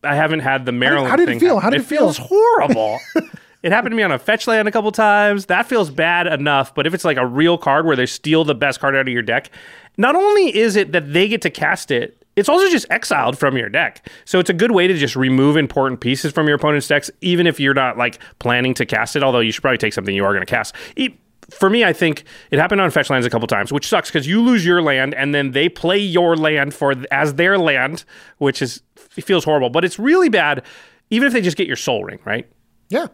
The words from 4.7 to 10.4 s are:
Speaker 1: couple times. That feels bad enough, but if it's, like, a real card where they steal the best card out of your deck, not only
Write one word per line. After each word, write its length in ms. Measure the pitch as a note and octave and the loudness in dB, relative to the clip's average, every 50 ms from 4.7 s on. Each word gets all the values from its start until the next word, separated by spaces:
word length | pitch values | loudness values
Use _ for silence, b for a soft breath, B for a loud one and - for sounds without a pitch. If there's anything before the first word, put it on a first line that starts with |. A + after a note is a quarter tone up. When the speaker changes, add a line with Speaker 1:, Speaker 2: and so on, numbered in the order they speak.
| G3+ | -2
Speaker 1:
couple 180 | A3+ G#3 G#3+ | -2 -2 -2
times. 540 | G#3 - A3 G#3 G#3 G#3 G#3 G#3 G3+ G3+ F#3+ | -2 0 2 4 4 4 2 2 0 -2 -2
That 220 | - F#3 F3 F3 - | -2 -2 -2 0 0
feels 220 | - F3 F#3+ D3+ | 0 -2 -2 -2
bad 380 | C3+ D3+ D#3+ E3 F3 F3 F3 F3 | -2 -2 0 0 0 0 0 -2
enough, 480 | D#3+ C#3 C#3+ D3+ D3 C#3 C3+ - _ | -2 -2 0 0 0 0 0 -2 _
but 100 | - C3+ | -4 -2
if 80 | D#3+ E3+ | -2 -2
it's, 120 | F3 - | -2 -2
like, 100 | E3+ D3 | 0 0
a 100 | B2+ B2+ | 0 0
real 320 | B2+ A#2+ C3+ D#3 E3+ F3 E3 | -2 0 2 4 4 2 2
card 280 | - D3 C3+ D3+ D#3+ | 2 0 2 2 2
where 100 | E3 D3+ | 2 0
they 100 | B2 B2+ | 0 0
steal 380 | B2+ - - - D3+ D#3 D#3+ D#3+ | -2 -4 -8 -2 0 2 2 2
the 100 | D3 D3 | 0 0
best 280 | A2+ D3 C#3 C3 - | 0 0 -2 -2 -2
card 120 | - C#3 C3+ | -2 0 0
out 140 | C3+ C3+ C3 | 0 -2 0
of 0 | |
your 140 | B2 A#2+ | -2 -4
deck, 300 | A#2 G#2+ A#2 C3 - - B B B B B B B B B | -2 -2 -2 -2 -4 -6 B B B B B B B B B
not 220 | - G3+ B3+ D4+ F4+ | 0 0 2 2 2
only 360 | G4 G#4 G#4 G#4 | 2 4 4 4